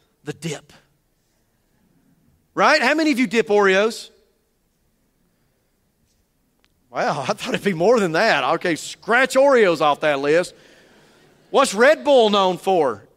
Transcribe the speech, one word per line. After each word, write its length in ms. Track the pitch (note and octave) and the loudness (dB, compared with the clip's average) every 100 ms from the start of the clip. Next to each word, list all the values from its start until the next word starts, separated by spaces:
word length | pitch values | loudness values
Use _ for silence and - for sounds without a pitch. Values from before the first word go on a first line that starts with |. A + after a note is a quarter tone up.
| _ _ - | _ _ -16
The 80 | |
dip. 400 | D3 E3 - - - _ _ _ _ _ _ _ _ _ _ _ _ _ _ _ _ _ | -12 -12 -12 -14 -20 _ _ _ _ _ _ _ _ _ _ _ _ _ _ _ _ _
Right? 300 | - G#3+ D4+ | 0 2 2
How 100 | B3 | 2
many 180 | D#4 D#4 | 0 0
of 60 | B3 | -2
you 80 | A#3 | -2
dip 220 | A#3 G#3 | -2 0
Oreos? 640 | G#3 G3 F#3+ A3 A3+ - _ _ _ _ _ _ _ _ _ _ _ _ _ _ _ _ _ _ _ _ _ _ _ _ _ _ _ _ | 2 2 2 0 -4 -16 _ _ _ _ _ _ _ _ _ _ _ _ _ _ _ _ _ _ _ _ _ _ _ _ _ _ _ _
Wow, 300 | B2 A3 D3 | -6 -4 -4
<laughs> 40 | C3 | -6
I 60 | |
thought 220 | G#3 A#3+ F3+ | -8 -8 -6
it'd 80 | |
be 100 | G3+ | -4
more 260 | D#3+ F#3 A#3+ | -2 0 2
than 120 | F#3 | 0
that. 320 | D#3+ A3 D3+ B2+ E3 | 0 0 0 0 -2
Okay, 200 | F3+ D#3 | -4 -6
scratch 580 | - - - A#3+ C4 | -10 -12 -2 0 0
Oreos 480 | C4 C#4 B3+ G3 D#3 | 2 4 4 2 2
off 200 | D3+ C#3+ | 0 0
that 180 | D#3 C#3 | -2 -2
list. 340 | C#3+ D#3+ F3+ - _ _ _ _ _ _ _ _ _ | 0 0 -2 -10 _ _ _ _ _ _ _ _ _
What's 240 | G3+ C4+ | -2 0
Red 300 | G3 B3+ D#4 | 2 2 2
Bull 260 | B3+ C4+ G#3+ | 2 2 4
known 280 | G3+ F#3 F3+ | 2 0 -2
for? 500 | - F#3 C#3 G#2 - | -2 0 -2 -4 -12